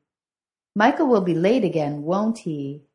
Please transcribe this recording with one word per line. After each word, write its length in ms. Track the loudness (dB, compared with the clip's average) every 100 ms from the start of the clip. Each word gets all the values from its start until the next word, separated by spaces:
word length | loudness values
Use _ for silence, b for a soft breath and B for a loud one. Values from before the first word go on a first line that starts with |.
| _ _ _ _ _ _ _ 0
Michael 320 | 2 2 2
will 140 | 2
be 140 | 2 0
late 280 | 2 2
again, 400 | 0 -2 -4 -4
won't 360 | -4 -2 -2 -4
he? 440 | -6 -8 -8 -12 -16